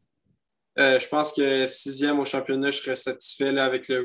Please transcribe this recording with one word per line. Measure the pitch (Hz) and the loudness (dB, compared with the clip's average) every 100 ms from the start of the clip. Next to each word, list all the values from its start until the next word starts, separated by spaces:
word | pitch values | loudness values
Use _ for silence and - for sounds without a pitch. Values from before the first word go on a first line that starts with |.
| _ _ _ _ _ _ _ - | _ _ _ _ _ _ _ 0
euh, | 139 131 | 4 4
je | - | 2
pense | 151 151 | 0 0
que | - 139 135 131 | 2 2 2 2
sixième | - 139 135 143 147 | 0 -4 -2 0 0
au | |
championnat, | 135 139 - 135 139 | 0 -4 -2 -2 0
je | 139 | -2
serais | 139 131 | -4 -4
satisfait, | - 131 - - 139 | -4 -4 -6 -2 0
là, | 135 | 2
avec | 135 127 131 | 0 0 -2
le | 127 | -2